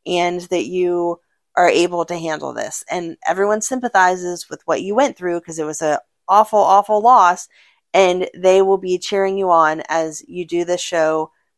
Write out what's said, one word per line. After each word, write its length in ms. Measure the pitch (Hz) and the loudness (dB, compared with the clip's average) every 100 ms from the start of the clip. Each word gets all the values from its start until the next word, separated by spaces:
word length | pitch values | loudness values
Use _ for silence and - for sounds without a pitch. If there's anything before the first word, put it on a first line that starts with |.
| - | -6
and 340 | 175 175 180 | -2 -2 -4
that 200 | 175 180 120 | -4 -4 -4
you 520 | 180 180 175 175 170 _ _ _ - | -2 -2 0 -2 -6 _ _ _ 0
are 100 | 175 | 2
able 380 | 127 175 175 165 | 2 0 -2 -6
to 120 | 170 | -6
handle 360 | 165 151 143 | -6 -8 -8
this." 320 | 117 107 - - | -10 -10 -10 -8
And 280 | 175 170 - - | -8 -8 -10 -4
everyone 320 | 180 202 214 | -2 0 -2
sympathizes 920 | 214 254 247 196 185 185 180 175 - | -4 -6 -2 2 2 2 -4 -8 -10
with 120 | 151 - | -12 -4
what 160 | 151 | -4
you 140 | 185 208 | -2 0
went 220 | 277 - | 0 -2
through 240 | 180 170 | -6 -6
'cause 180 | 170 160 | -6 -8
it 60 | 151 | -8
was 160 | 156 | -4
a 180 | 156 147 - _ - | -2 -4 -6 _ 0
awful, 300 | 202 214 214 | 2 4 2
awful 420 | 185 196 202 214 | 4 4 2 2
loss. 480 | 220 254 180 185 - _ _ _ _ | 4 6 6 2 -6 _ _ _ _
And 360 | 185 190 180 180 | 2 2 2 -4
they 280 | - 185 190 | -2 2 4
will 160 | 190 190 | 4 0
be 200 | 185 180 | 0 -4
cheering 400 | - 202 196 196 | -2 -2 -2 -2
you 140 | 185 | 2
on 300 | 170 156 160 - | 4 2 0 -4
as 340 | 165 160 156 - | -4 -4 -8 -14
you 160 | 175 170 | -12 -6
do 180 | 170 | -4
this 160 | 175 180 | -2 -4
show 500 | - 170 156 160 156 _ _ | -2 0 0 0 -4 _ _